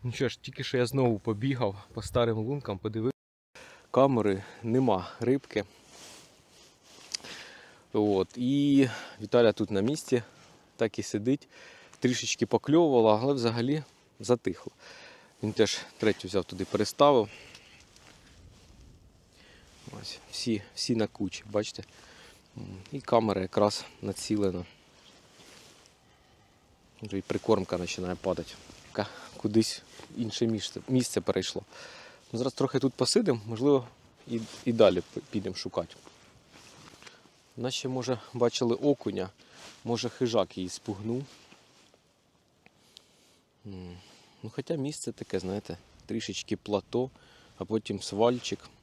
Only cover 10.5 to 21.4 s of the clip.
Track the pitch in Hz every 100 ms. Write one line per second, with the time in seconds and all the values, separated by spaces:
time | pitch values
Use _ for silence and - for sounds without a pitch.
10.5 | - _ _ 113 - 104 107 107 143 -
11.5 | - - - - - 123 123 117 - 117
12.5 | 113 - 156 170 127 110 107 127 139 117
13.5 | 113 123 151 143 _ _ _ 107 123 -
14.5 | 87 - _ - - - - - _ 107
15.5 | 95 107 - - - 110 98 95 95 87
16.5 | 92 95 101 107 - 143 135 104 - -
17.5 | - - - - - - - - - -
18.5 | - - - - - _ _ _ _ -
19.5 | - - - - 107 104 - - - -
20.5 | 110 104 - - 117 104 - 98 -